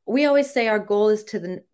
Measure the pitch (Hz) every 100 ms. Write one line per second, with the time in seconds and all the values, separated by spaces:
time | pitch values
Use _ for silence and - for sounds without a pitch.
0 | - 254 294 285 277 254 226 214 - 208
1 | 214 214 214 190 175 185 -